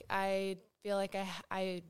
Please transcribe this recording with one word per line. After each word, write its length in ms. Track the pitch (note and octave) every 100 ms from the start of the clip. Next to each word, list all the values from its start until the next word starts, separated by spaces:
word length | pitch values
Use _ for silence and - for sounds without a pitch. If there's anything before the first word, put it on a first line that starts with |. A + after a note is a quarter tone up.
| -
I 480 | G3 G3 F#3+ G3 F#3+ - _
feel 140 | G#3 G3
like 180 | G3 G3
I, 120 | F#3+ F3 -
I 320 | F#3+ F#3+ F3+